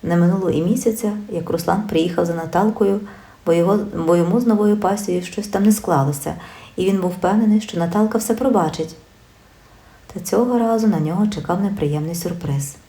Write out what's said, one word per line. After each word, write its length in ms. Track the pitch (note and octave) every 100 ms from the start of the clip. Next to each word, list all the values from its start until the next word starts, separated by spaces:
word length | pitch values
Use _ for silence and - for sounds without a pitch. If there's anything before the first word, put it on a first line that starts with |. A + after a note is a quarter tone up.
Не 120 | E3+ E3+
минуло 340 | E3+ F#3+ F#3
і 120 | C#3+
місяця, 500 | E3+ B3 B3 A3 G#3+ G#3 -
як 220 | E3+ E3
Руслан 320 | E3 E3+ F3+
приїхав 440 | G#3+ D#3+ F3 F3 E3+
за 80 |
Наталкою, 680 | E3+ D#3+ E3+ G#3+ G#3+ G3+ G3+ G#3 - - - -
бо 60 |
його, 260 | E3+ E3+ G#3 G#3 E3+ E3
бо 100 | F3
йому 240 | E3+ A3
з 60 | A#3+
новою 300 | G#3+ G#3 G#3
пасією 480 | F#3 G3+ - F3+
щось 240 | F3+ - G#3
там 160 | F#3+
не 80 | G3+
склалося, 640 | G#3 - D#3 C3+ D3 - E3+ - - - -
і 80 |
він 160 | F#3 G3
був 100 | F3+
впевнений, 500 | - F3+ G#3 A3 G#3+
що 180 | - E3+
Наталка 400 | E3+ G#3 A3 A3
все 160 | -
пробачить. 600 | A3+ B3+ G#3+ E3 - D#3+ - - _ _ _ _ _ _ - - - -
Та 60 | -
цього 380 | F3+ G3+ B3 B3
разу 280 | A3+ A3+ A3
на 140 | E3+
нього 260 | D#3 F3+ G#3
чекав 360 | F3+ C#3+ F3+
неприємний 520 | G3 G3+ D3+ D3+ D#3
сюрприз. 640 | E3+ F3+ F3 C#3 C#3+ - -